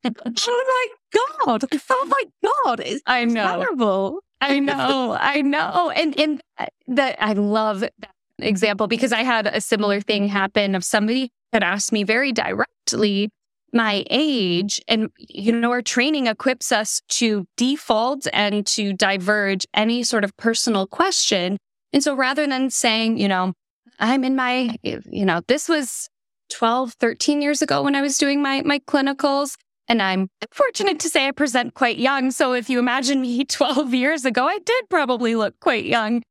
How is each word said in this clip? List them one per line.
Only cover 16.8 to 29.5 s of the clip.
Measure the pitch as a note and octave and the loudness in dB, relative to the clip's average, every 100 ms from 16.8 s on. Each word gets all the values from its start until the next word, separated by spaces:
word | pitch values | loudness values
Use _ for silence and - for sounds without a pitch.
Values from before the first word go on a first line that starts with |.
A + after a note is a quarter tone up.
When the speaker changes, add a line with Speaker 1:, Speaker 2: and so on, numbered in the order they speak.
| G#3+ - _ | 0 -6 _
Speaker 2:
to | - A3+ G#3 F3 - | 0 0 0 -4 -2
default | B3 D4 - A3 A#3+ C#4 - | 0 0 0 0 0 -2 -2
and | - G#3 G#3 G3+ | 0 0 0 -2
to | - G3+ | -2 -2
diverge | F#3+ G3 G3 F#3 G#3 G3 G3 - | 0 0 0 0 0 0 -2 -2
any | - A3 A#3+ | -2 0 0
sort | A#3 A3+ | 0 0
of | G3+ _ | -2 _
personal | A#3 A3+ - G#3 | -2 0 0 0
question. | F#3+ - F#4 F4 - G3 F3+ G3+ _ _ _ | -2 0 0 0 0 0 0 -4 _ _ _
And | C#4 | 0
so | D4 | 0
rather | C4+ B3+ C#4 | 0 0 0
than | D4 C4 C4 | 0 0 -2
saying, | - A#3+ A3 A3+ A3+ | 0 2 2 2 2
you | G3+ | 2
know, | F#3 F#3 - _ _ _ - | 2 0 -4 _ _ _ -2
"I'm | A3 C4+ | 0 2
in | C4 | 2
my, | C4+ B3+ B3+ B3 A#3 | 0 0 0 -2 -4
you | - - - - | -8 -8 -8 -2
know, | F#3+ E3+ - | 0 0 0
this | C#4+ - | 0 2
was | D#4 C4 - - _ _ _ _ | 0 0 -8 -14 _ _ _ _
twelve, | - A3+ B3 B3+ | -2 0 0 -2
thirteen | - A#3 - - D4 | -2 -2 0 0 2
years | C#4+ D4 | 0 0
ago | D4 C#4 | 0 2
when | C#4 | 2
I | C#4 | 0
was | C#4+ C4+ | 0 2
doing | C#4+ C#4+ | 2 2
my, | C#4+ C4+ | 0 0
my | - C#4+ | 0 -2
clinicals." | - C#4+ C#4 C#4 C#4+ C#4 C#4+ | 0 2 2 0 0 2 -2